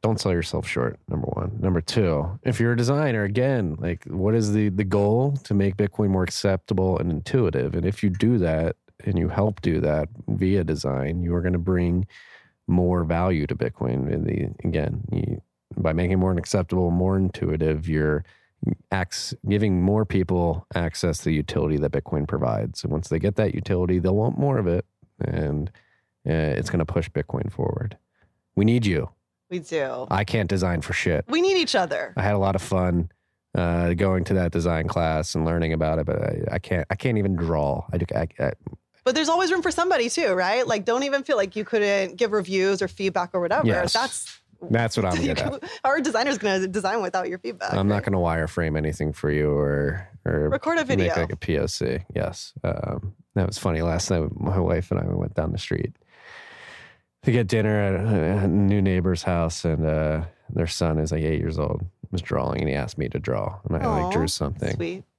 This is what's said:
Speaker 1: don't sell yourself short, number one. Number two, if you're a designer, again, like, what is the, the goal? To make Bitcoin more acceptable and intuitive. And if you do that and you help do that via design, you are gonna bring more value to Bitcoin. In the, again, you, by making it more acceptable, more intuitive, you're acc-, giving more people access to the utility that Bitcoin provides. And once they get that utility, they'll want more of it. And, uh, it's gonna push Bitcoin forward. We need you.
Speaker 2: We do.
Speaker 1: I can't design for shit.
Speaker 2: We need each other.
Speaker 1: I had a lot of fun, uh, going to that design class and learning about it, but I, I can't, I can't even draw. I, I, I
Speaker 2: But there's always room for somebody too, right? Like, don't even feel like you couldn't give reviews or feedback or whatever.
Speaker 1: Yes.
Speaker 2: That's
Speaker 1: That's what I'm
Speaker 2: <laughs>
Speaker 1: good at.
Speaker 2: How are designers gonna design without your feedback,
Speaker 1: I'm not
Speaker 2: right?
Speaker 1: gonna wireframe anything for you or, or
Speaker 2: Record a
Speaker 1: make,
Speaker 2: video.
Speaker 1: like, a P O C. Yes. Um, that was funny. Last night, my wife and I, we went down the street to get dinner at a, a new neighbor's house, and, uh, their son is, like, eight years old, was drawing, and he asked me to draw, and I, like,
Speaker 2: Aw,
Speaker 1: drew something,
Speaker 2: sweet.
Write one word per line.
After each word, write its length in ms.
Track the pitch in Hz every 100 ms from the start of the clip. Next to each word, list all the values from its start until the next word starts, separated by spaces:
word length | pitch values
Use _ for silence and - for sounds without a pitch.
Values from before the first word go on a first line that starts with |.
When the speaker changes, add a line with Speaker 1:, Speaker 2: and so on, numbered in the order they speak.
Speaker 1:
don't 200 | 110 107
sell 100 | 101
yourself 320 | 87 82 -
short, 320 | - - 62 - -
number 180 | 78 62
one. 320 | - - 107
Number 200 | 95 87
two, 580 | 80 - 95 76 80 101
if 160 | - 117
you're 140 | 117
a 20 | 120
designer, 480 | 120 143 151 113
again, 500 | 101 107 127 131 92 76
like, 240 | 85 87
what 280 | - 92 95
is 200 | 113 104
the, 160 | 107 104
the 160 | 95
goal? 480 | 101 101 101 113 139 139
To 120 | -
make 220 | 104 98 95
Bitcoin 340 | 101 - 104
more 120 | 95
acceptable 760 | 90 - 101 95 - 95 95 90
and 120 | 82
intuitive. 640 | 78 - 131 104 69 64
And 100 | 82
if 200 | 87 107
you 40 | 104
do 300 | 92 110 120
that 380 | 87 80 82 - _ _
and 140 | - 92
you 100 | 82
help 320 | 82 107 101
do 200 | 95 78
that 280 | 76 76 78 - -
via 340 | 104 92 98
design, 580 | 82 78 - 67 67 85
you 100 | 87
are 60 | 87
gonna 180 | 90 90
bring 480 | 85 92 87 90 98 - - - _ _ -
more 340 | 90 90 90
value 420 | 80 82 90 87 71
to 80 | -
Bitcoin. 520 | 60 - 64 62 67
In 140 | -
the, 280 | 78 - - -
again, 380 | - 85 76 - -
you, 320 | - - - - _ _ -
by 160 | 82
making 200 | 80 87
it 40 | 92
more 140 | 92
acceptable, 600 | 90 - 101 87 90 87
more 240 | 87 92 95
intuitive, 720 | 95 - 85 78 78 78 82
you're 360 | 78 76 76 85 - _ _ - - _
acc-, 420 | 98 90 - - 123 -
giving 340 | 101 107 92
more 220 | 90 107
people 600 | 107 98 90 90 85 82 - -
access 420 | 85 - 90 80
to 60 |
the 100 | -
utility 420 | 78 71 - 76 76
that 140 | 73
Bitcoin 380 | 71 - 76 71
provides. 560 | - 60 53 58 -
And 80 | -
once 160 | 76 85
they 100 | 82
get 160 | 95
that 180 | 98 107
utility, 460 | 85 82 92 90 90
they'll 160 | 87
want 240 | 101 113 -
more 200 | 143 131
of 100 | 92
it. 180 | 87 - _ - _
And, 460 | - 82 76 73 92 - _ _ _ _
uh, 300 | 69 80 78
it's 160 | 69 -
gonna 160 | 87 78
push 240 | - 80
Bitcoin 400 | - 73 62 -
forward. 480 | - 69 - 107 - _ _ _ _ _
We 100 | -
need 220 | 104 120 110
you. 240 | 82 - _ _ _ _
Speaker 2:
We 100 | 180
do. 460 | 151 160 135 123 131
Speaker 1:
I 140 | 95
can't 240 | 104 113 90
design 340 | 95 92 87
for 100 | 76
shit. 320 | 95 - 78 -
Speaker 2:
We 120 | 320
need 160 | 370 381
each 180 | 311
other. 380 | 214 175 - 120 -
Speaker 1:
I 60 |
had 120 | 98
a 40 | 104
lot 160 | 98
of 80 | 95
fun, 480 | - 95 90 87 85 _ _ _ _ -
uh, 380 | 87 85 87
going 300 | 87 98 92
to 100 | 85
that 180 | 95 87
design 360 | 85 82 82 80
class 460 | - 82 78 78
and 100 | 82
learning 280 | 80 85 82
about 260 | 80 78 80
it, 80 | 76
but 160 | -
I, 200 | - - -
I 60 | -
can't, 280 | - 90 73
I 40 | 95
can't 200 | 127 110
even 160 | 98
draw. 520 | 90 82 80 73 67 -
I, 60 | 85 87
I, 140 | - 80 -
I 80 | - - - - _ _
Speaker 2:
But 100 | -
there's 160 | 262 311
always 200 | 330 370
room 120 | 370
for 80 | 349
somebody 400 | 311 349 339 233
too, 220 | - 294
right? 320 | 180 185 226 233
Like, 180 | 220
don't 180 | 196 233
even 180 | 277 277
feel 140 | 269 262
like 180 | 196 208
you 80 |
couldn't 520 | 214 226 208 202 190 -
give 160 | 233
reviews 500 | 208 180 190 190 196
or 60 | 190
feedback 420 | - 190 190 180
or 80 | 190
whatever. 260 | 175 233 262
Speaker 1:
Yes. 280 | 175 175
Speaker 2:
That's 440 | - 254 - - - _ _ 175
Speaker 1:
That's 260 | 117 117 -
what 80 | 95
I'm 100 | 87
Speaker 2:
<laughs> 80 |
Speaker 1:
good 140 | 82 78
at. 240 | - 277 - -
Speaker 2:
How 80 | -
are 100 | 294
designers 360 | 285 320 277 262
gonna 320 | 202 190 190
design 320 | 190 190 226
without 280 | 185 185 180
your 80 | 180
feedback, 340 | - - 95
Speaker 1:
I'm 160 | 101 98
not 60 | 104
Speaker 2:
right? 80 |
Speaker 1:
gonna 140 | 101 95
wireframe 580 | 85 82 78 - 82 78
anything 380 | 78 76 76
for 160 | 73 76
you 200 | 73 76
or, 560 | 73 71 71 71 92 92 - -
or 240 | 80 76
Speaker 2:
Record 260 | 277 302 339
a 40 |
Speaker 1:
make, 60 | 277
Speaker 2:
video. 260 | 254 90 85
Speaker 1:
like, 160 | 80
a 40 | -
P 200 | - 78
O 60 | 71
C. 340 | - - 65 92
Yes. 380 | - - - - -
Um, 500 | - - - 92 95 - _
that 120 | - 92
was 100 | 98
funny. 240 | 98 80
Last 300 | 85 82 -
night, 180 | 85 78 -
my 200 | - 95
wife 320 | 87 85 -
and 100 | 92
I, 60 | 87
we 80 |
went 180 | 87 87
down 180 | - 80
the 60 | 85
street 360 | - - - - _ - - - - - - - - - _ _
to 80 | -
get 140 | 120 104
dinner 280 | 113 107 107
at 140 | 101
a, 500 | 98 104 104 80 101
a 40 | 98
new 320 | 87 98 101
neighbor's 420 | 98 92 90 87
house, 400 | - 87 82 82
and, 200 | 85 78
uh, 380 | 78 78 78 78 82 - _
their 180 | - 85
son 300 | - 85 78
is, 100 | 78
like, 100 | 78
eight 180 | 78 78
years 180 | 80 78
old, 260 | 73 - 90 _ -
was 100 | 92
drawing, 380 | - 69 65 65
and 80 | 76
he 60 | 69
asked 200 | 69 -
me 120 | 64
to 100 | -
draw, 400 | - 58 50 -
and 120 | - 87
I, 100 | -
like, 180 | -
Speaker 2:
Aw, 60 | -
Speaker 1:
drew 160 | - 80
something, 460 | - 73 - - -
Speaker 2:
sweet. 260 | 170 185 -